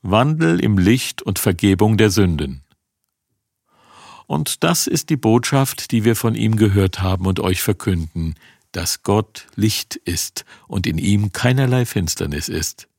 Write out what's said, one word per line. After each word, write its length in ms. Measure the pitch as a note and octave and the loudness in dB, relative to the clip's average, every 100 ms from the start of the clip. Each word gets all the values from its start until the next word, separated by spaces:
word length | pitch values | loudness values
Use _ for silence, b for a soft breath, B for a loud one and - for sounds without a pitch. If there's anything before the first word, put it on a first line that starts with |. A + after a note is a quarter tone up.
| F#2+ | 2
Wandel 540 | G#2 C3+ D#3 E3 E3+ | 2 2 2 2 2
im 160 | - G2 | 2 4
Licht 460 | F2+ B2 - - | 4 2 0 -8
und 160 | - F#2 | -6 -2
Vergebung 580 | - F2+ G2+ F#2+ G#2+ G#2+ | -2 0 2 4 2 4
der 140 | G#2+ | 2
Sünden. 520 | F#2 F#2+ D#2 C2+ C2 _ _ _ _ _ _ _ _ _ _ B B B B B B B | 4 2 0 -4 -8 _ _ _ _ _ _ _ _ _ _ B B B B B B B
Und 360 | D3 D3 - | -4 -4 -2
das 240 | E3 F3 - | 0 0 0
ist 220 | E3 - | -4 -2
die 80 | C#3+ | 0
Botschaft, 760 | A2 A#2 - C#3 C3+ - - | 2 2 4 0 0 -4 -2
die 120 | A#2 | 0
wir 100 | A2 | 2
von 200 | A2+ A#2 | 2 0
ihm 220 | A2 A2 A2 | 0 0 2
gehört 440 | G#2+ G2+ F#2+ - | 4 4 2 0
haben 240 | F#2+ F#2 | -2 0
und 160 | F#2 F#2 | 0 0
euch 220 | F#2 F#2 | -2 -2
verkünden, 720 | - G#2 - F2 D#2+ E2+ E2 D#2 b b b | -2 -2 -2 -2 -4 -6 -6 -6 b b b
dass 320 | F2+ E2+ - | -8 -6 -6
Gott 440 | - G#2 G#2+ - - - | 0 0 0 -12 -16 -2
Licht 400 | G#2+ - - - | -2 -2 -8 -10
ist 480 | - F2 - - B B B | -6 -6 -6 -10 B B B
und 180 | F#2+ - | -6 -4
in 120 | D#2+ | -2
ihm 340 | F#2 G2+ G#2 | 0 2 0
keinerlei 540 | - B2 C3 C3 B2+ A#2+ | -2 0 2 2 0 0
Finsternis 640 | G#2+ E2+ - F2 D2 - | -2 -4 -4 -6 -6 -6
ist. 360 | F2+ - - - | -6 -6 -10 -20